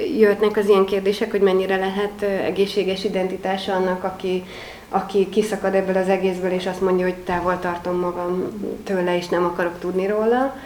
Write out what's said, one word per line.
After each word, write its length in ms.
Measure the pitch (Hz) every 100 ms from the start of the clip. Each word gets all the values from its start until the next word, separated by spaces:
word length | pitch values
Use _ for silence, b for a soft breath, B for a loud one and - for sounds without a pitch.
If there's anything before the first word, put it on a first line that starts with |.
| - 214
jöhetnek 380 | 208 202 214 214
az 120 | 208
ilyen 160 | 196
kérdések, 460 | 196 196 190 196 214
hogy 100 | 202
mennyire 360 | 196 185 190 190
lehet, 360 | 190 196 202 -
ö, 60 | 202
egészséges 760 | 190 135 185 196 202 185 185
identitása 680 | 208 185 185 190 185 190 208
annak, 300 | 185 185 185
aki, 380 | 190 185 185 185 185 B B B B
aki 380 | 196 190 202 185
kiszakad 460 | 220 214 190 196
ebből 220 | 190 190 185
az 120 | 185
egészből, 420 | 190 190 180 185
és 160 | 180 190
azt 140 | 180
mondja, 240 | 190 185
hogy 100 | 180
távol 440 | 180 - 175 175 180
tartom 400 | 180 175 180 180
magam 440 | 180 180 175 180 - 208 196 -
tőle, 320 | - 190 180 175
és 120 | 175
nem 160 | 175
akarok 340 | 175 175 170 170
tudni 280 | 175 185 196
róla. 500 | 208 220 247 269 B